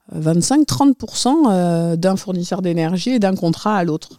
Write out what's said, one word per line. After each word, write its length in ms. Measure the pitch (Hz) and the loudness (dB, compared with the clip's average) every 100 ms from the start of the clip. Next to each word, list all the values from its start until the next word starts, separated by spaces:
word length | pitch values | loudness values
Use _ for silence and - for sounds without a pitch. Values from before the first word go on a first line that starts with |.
| _ | _
vingt-cinq, 520 | 165 156 170 - 277 294 | -4 0 0 2 2 2
trente 300 | - 285 247 | 2 2 2
pour 220 | 220 - | -4 -4
cent, 320 | 240 320 269 | 0 2 4
euh, 460 | 185 175 170 170 165 | 2 2 0 0 0
d'un 200 | 180 190 | 0 -2
fournisseur 460 | - 185 175 175 | -4 -6 -4 -4
d'énergie 480 | 180 170 160 180 240 | -2 -2 0 -2 0
et 80 | 254 | 0
d'un 160 | 196 | 0
contrat 420 | 190 170 170 208 208 | 0 -2 -2 0 0
à 80 | |
l'autre. 340 | 175 156 - | -2 -4 -8